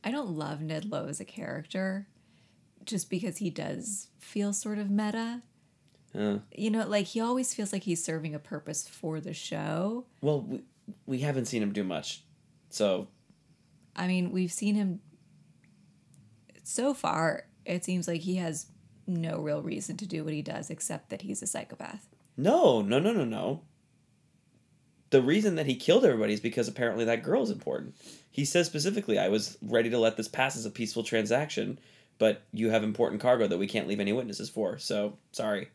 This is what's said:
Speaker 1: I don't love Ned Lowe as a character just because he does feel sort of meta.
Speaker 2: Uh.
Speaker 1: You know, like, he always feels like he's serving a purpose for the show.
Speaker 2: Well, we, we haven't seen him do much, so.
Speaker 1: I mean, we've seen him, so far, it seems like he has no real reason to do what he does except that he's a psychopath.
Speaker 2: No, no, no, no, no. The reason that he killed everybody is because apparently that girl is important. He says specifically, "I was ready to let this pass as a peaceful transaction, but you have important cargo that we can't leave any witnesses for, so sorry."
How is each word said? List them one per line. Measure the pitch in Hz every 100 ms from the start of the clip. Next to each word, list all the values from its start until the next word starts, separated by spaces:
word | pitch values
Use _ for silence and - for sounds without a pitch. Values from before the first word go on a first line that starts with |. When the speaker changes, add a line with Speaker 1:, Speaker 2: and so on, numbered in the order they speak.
Speaker 1:
I | 208
don't | 269 240
love | 156 151 151
Ned | 156 156 202
Lowe | 143 -
as | -
a | -
character | - - 143 156 190 190 190 202 _ _ _ _ _ _ _
just | - 208 -
because | 180 190 175
he | 196
does | 147 - - - 196 - _
feel | - 202 202
sort | 202 214 208
of | 202
meta. | 202 214 220 226 240 - _ _ _ _ _ _
Speaker 2:
Uh. | - 104 101 -
Speaker 1:
You | - 208
know, | 220 214
like, | 208 196
he | 233
always | 233 247 254
feels | - 202
like | 196
he's | 185 165
serving | - 160 156 151
a |
purpose | - 147 - 156 -
for | - - 156
the | 151
show. | 160 - 160 151 160 190 233 254 _
Speaker 2:
Well, | 143 147
we, | 107 127 - _ - - -
we | 131
haven't | 147 131 117
seen | 123
him | 104
do | 101 95
much, | 82 - - _ _ _ _ _
so. | - 208 185 - _ _ - _ _ _ _ _ -
Speaker 1:
I | 180
mean, | 185 180
we've | 185 180
seen | - 202 208
him, | 202 170 - - _ - _ _ _ _ - _ _ - - _ _ -
so | - - 262
far, | 262 - - 160 - - _ -
it | 175 -
seems | 185 170
like | 170
he | 175 185
has | 170 151 - - - - -
no | 175 165 160
real | 151 147
reason | 165 - - 175
to | 202
do | 170 156
what |
he | 151
does | - - 151
except | 165 - 165 -
that | 190
he's | 196 202
a | 208
psychopath. | 220 - - - 214 - _ _ -
Speaker 2:
No, | 151 311 302 120
no, | 101 123
no, | 185
no, | 226
no. | 123 107 92 156 - _ _ _ _ _ _ _ _ _ _ _ _ _ _
The | 135
reason | 127 185 214 165
that | 147
he | 127
killed | - 190 247
everybody | 117 107
is | 104
because | 120 120 117
apparently | 104 120 107 113
that | 117
girl | 123 220
is | 113
important. | - - - - - - - _
He | - 147
says | 175 170
specifically, | 156 165 208 - 101
"I | 95
was | 107 104 -
ready | 107 117 113
to | 120
let | 113 113
this | 110
pass | - 135 135
as | 110
a |
peaceful | 104 110 -
transaction, | 110 113 107 120 151 - 101 - - - _ _
but | 110 104 -
you | 104 110
have | 110
important | 107 107 117 107
cargo | 123 127 104
that | 87
we | 101
can't | 107 76
leave | 101
any | 101
witnesses | 113 120 101 107
for, | - 98 117
so | - 110 104 104 _
sorry." | - 110 101 -